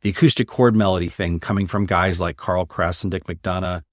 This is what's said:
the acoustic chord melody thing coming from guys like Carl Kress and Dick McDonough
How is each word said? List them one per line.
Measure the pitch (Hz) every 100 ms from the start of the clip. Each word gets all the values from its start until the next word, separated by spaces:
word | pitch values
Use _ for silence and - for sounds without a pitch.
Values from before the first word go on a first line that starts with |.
the | 101
acoustic | 95 160 - 113
chord | - 123 110
melody | 101 92 87
thing | - 87 85
coming | - 101 95
from | 104 95
guys | 92 92 85
like | 87 82
Carl | - 90 87
Kress | - 85 87
and | 95
Dick | 92
McDonough | - 85 95 92 92 90 -